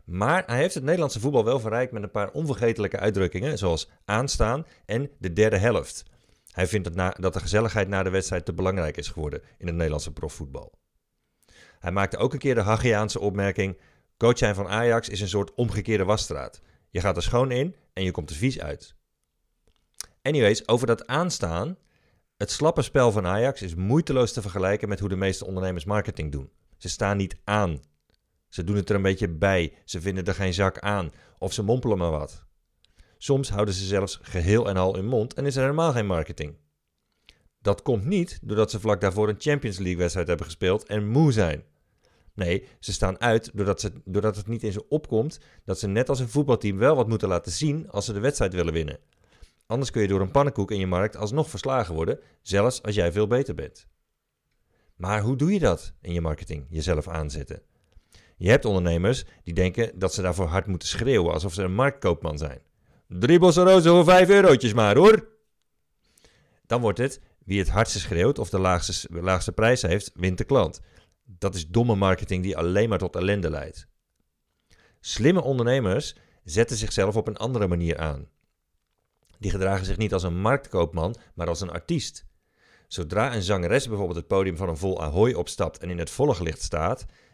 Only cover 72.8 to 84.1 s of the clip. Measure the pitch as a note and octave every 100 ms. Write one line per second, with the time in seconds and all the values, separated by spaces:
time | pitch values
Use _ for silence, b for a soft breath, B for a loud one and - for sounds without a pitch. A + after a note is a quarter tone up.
72.8 | A2+ F#2 F2+ F2+ F#2 G#2 E2 D2 C#2+ -
73.8 | - _ _ _ _ _ _ _ _ b
74.8 | b b - - B2+ F#3 C3+ C3 A#2+ C3+
75.8 | G#2 A2 - - b b - - A#2 A2+
76.8 | A2 - G2 A2 G#2+ G#2 A#2 A#2+ F#2+ F2
77.8 | E2+ D2+ D#2+ C#2 C#2 _ _ _ _ _
78.8 | _ _ _ _ _ - G2 F#2 F#2+ G2
79.8 | F#2 - G#2+ F#2+ F2 F2 G#2+ C#3 - F#2
80.8 | E2 E2+ E2+ B2 B - E2+ D#2+ F2+ E2
81.8 | - E3+ - - - _ b b b b
82.8 | b - D#2 F#2+ C3 A#2 F2+ G2 F2 A#2
83.8 | A2+ G#2 F#2